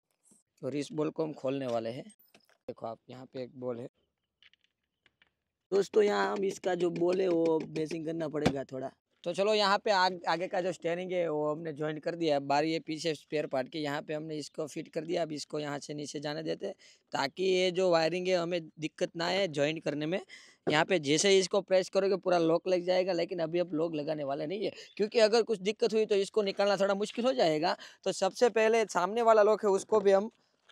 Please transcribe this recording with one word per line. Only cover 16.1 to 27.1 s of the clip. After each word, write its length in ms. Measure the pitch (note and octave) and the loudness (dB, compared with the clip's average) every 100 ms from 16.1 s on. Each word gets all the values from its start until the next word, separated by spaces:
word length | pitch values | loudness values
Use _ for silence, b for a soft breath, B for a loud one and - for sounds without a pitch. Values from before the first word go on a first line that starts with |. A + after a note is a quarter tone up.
| D3+ | -8
जाने 220 | D3 D#3 | -8 -6
देते 240 | D#3+ E3 G3 | -6 -6 -8
हैं, 80 | - b b _ | -10 b b _
ताकि 320 | C#3+ C#3 - | -2 -2 0
ये 260 | F#3+ F#3 F#3 | 2 4 2
जो 200 | F3 F#3 | 2 4
wiring 380 | E3 D#3+ F3+ F3+ | 4 2 0 0
है, 80 | F3+ | 0
हमें 240 | E3 F3 D#3 - | 0 -4 -6 -8
दिक्कत 380 | D3+ - F3+ E3 | -8 -4 -4 -2
ना 100 | F3 | -2
आए 200 | F#3 F#3+ | 0 0
ज्वाइन 320 | D3 C#3+ D#3+ | 0 0 0
करने 260 | D3+ C#3+ D3+ | -4 -4 -2
में। 140 | F#3+ F#4 B B B - | -4 -6 B B B 2
यहाँ 180 | D3+ | 4
पे 140 | E3+ F#3 | 4 2
जैसे 280 | C#3 D#3 G3+ | 2 2 6
ही 100 | F#3+ | 4
इसको 220 | F#3 G3+ | 4 0
press 280 | F#3+ F#3+ F3+ | 2 0 2
करोगे, 280 | G3 F#3+ F#3+ | 0 2 0
पूरा 220 | F#3 F3 | 2 2
lock 300 | E3 E3+ F#3 | 4 2 2
लग 140 | F3+ | 0
जाएगा, 280 | F3 F#3 F#3 | 2 0 2
लेकिन 260 | E3+ F3 F3+ | 0 -2 -4
अभी 200 | D#3+ F3 | -2 -2
अब 140 | F3 | -2
lock 200 | F#3+ F3 | -2 -2
लगाने 300 | D#3 D3 D3+ | -2 -4 -4
वाले 220 | C3+ D3 D3+ | -4 -4 -4
नहीं 180 | G3+ | -4
है, 80 | F#3 - B - | -6 -8 B -4
क्योंकि 220 | G#3+ A#3+ | 0 4
अगर 240 | G#3+ A#3 | 6 4
कुछ 160 | G#3+ G3+ | 2 -2
दिक्कत 320 | F#3+ A3 A3 | -2 0 0
हुई, 120 | G#3+ G#3+ | 2 2
तो 80 | G3+ | 0
इसको 260 | G3 A3 | 0 0
निकालना 340 | G3 F#3+ G3+ F#3+ | 0 0 2 2
थोड़ा 180 | G3 | 2
मुश्किल 300 | G3 G#3 | 0 -2